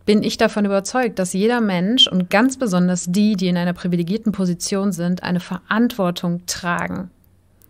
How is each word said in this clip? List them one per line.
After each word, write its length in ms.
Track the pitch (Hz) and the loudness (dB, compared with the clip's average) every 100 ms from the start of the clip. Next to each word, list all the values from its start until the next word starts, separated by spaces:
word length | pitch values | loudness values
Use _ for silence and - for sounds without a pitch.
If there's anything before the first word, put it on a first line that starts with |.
| - | 2
bin 180 | 214 | 2
ich 140 | - - | 2 0
davon 260 | 220 214 | 0 2
überzeugt, 560 | 202 196 196 254 247 - | 0 0 -2 -2 -2 -2
dass 140 | 185 | -2
jeder 260 | 190 214 247 | 0 2 2
Mensch 480 | 214 180 185 254 - | 0 0 0 4 4
und 220 | 185 180 | 2 2
ganz 280 | 196 254 262 | 2 2 0
besonders 500 | 240 180 180 180 180 | 0 2 2 0 0
die, 260 | 180 208 208 | 2 2 2
die 140 | 180 | 0
in 80 | 175 | 0
einer 160 | 175 | 0
privilegierten 580 | 175 180 175 170 214 220 | -2 -2 -2 0 -2 -2
Position 640 | 185 185 175 - 196 202 | 0 0 -2 -2 -2 -2
sind, 300 | 170 175 180 | -2 -2 -2
eine 180 | - 180 | -2 -4
Verantwortung 1040 | - 185 - 208 240 - 180 180 180 170 175 | -4 -10 -2 0 0 0 -2 -2 -4 -4 -6
tragen, 640 | - 175 175 180 185 190 _ _ _ _ _ _ | -6 -4 -4 -4 -6 -10 _ _ _ _ _ _